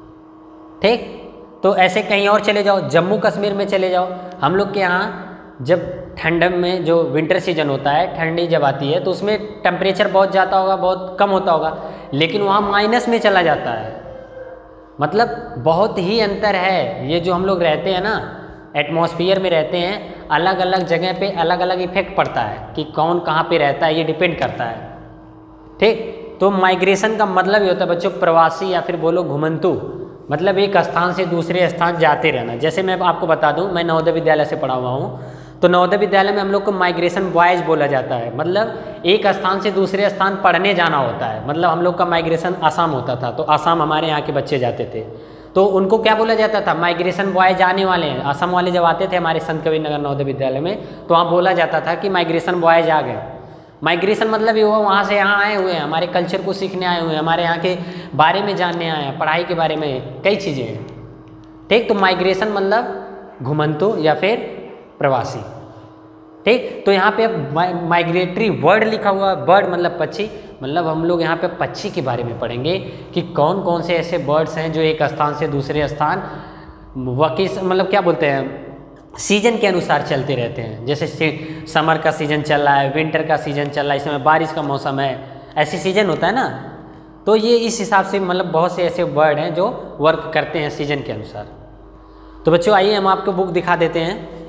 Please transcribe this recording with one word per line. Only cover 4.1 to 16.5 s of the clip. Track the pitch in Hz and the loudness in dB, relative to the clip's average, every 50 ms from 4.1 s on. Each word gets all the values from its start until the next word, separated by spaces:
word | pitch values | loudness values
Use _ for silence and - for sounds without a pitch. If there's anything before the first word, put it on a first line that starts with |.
| - - - - - - | -4 -10 -12 -14 -6 -2
हम | - 143 175 | 0 2 2
लोग | 190 202 190 196 | 2 0 0 0
के | 202 | 0
यहाँ | 190 180 180 185 202 220 - - - - - - - - - - | 0 2 2 0 0 -2 -6 -10 -12 -14 -16 -18 -18 -20 -14 -12
जब | 127 123 175 175 131 - - - - - - | 0 0 0 0 0 -6 -10 -10 -12 -14 -12
ठंड | - - 160 170 170 170 | -4 -2 0 2 4 2
में | 180 180 175 180 175 185 185 170 | 2 2 2 0 0 0 -2 0
जो | 156 170 170 165 | 2 2 2 2
winter | 143 135 151 160 156 185 185 | 2 0 0 0 2 0 0
season | 175 185 175 156 151 143 | 0 0 0 0 0 0
होता | 139 135 139 143 | 0 0 0 2
है, | 143 156 175 - - - | 2 2 2 0 -2 -4
ठंडी | 165 165 165 170 175 165 | -4 -2 0 -2 0 2
जब | 160 156 143 | 2 2 2
आती | 135 135 - 143 135 | 2 0 0 -2 -2
है | 151 180 | -2 0
तो | 180 190 | 0 -2
उसमें | 180 180 202 202 214 208 208 - - - | -4 -2 -2 -2 -2 -2 -4 -8 -14 -2
temperature | - 180 175 175 185 196 190 - 208 202 | -2 -2 0 0 0 0 2 2 0 2
बहुत | 190 190 196 190 | 4 4 4 4
जाता | 190 190 185 190 196 190 | 4 2 2 2 2 2
होगा, | 190 190 190 | 2 2 0
बहुत | 185 175 185 185 185 185 - - - | 0 0 0 0 -2 -4 -10 0 0
कम | 202 202 | 2 2
होता | 196 185 - 190 | 4 2 2 2
होगा, | 165 156 151 160 156 - - - - - - - - | 2 2 2 -2 -4 -6 -10 -12 -12 -14 -12 -6 0
लेकिन | 139 160 165 - 208 | 0 0 2 2 0
वहाँ | 202 196 196 208 | 2 4 2 2
minus | 214 202 202 202 208 214 233 247 233 233 | 2 2 2 2 2 4 2 2 2 2
में | 233 226 | 0 2
चला | 220 214 196 185 | 2 4 4 4
जाता | 175 165 147 - - 131 | 4 4 2 0 -2 -4
है। | 117 110 110 110 107 - - - - - - - - - - - - - - - - - - - - - | -4 -4 -6 -8 -10 -12 -14 -14 -16 -16 -16 -16 -16 -16 -16 -16 -16 -18 -20 -20 -20 -20 -20 -20 -6 -4
मतलब | 143 151 165 208 233 - - - - - - 135 | -4 0 2 0 0 0 -2 -8 -10 -12 -12 -2
बहुत | 120 156 165 170 202 220 - 202 | 0 2 2 2 2 0 0 -2
ही | 175 180 214 233 | -2 0 0 0
अंतर | 214 202 202 196 214 208 | 0 0 -2 -2 0 0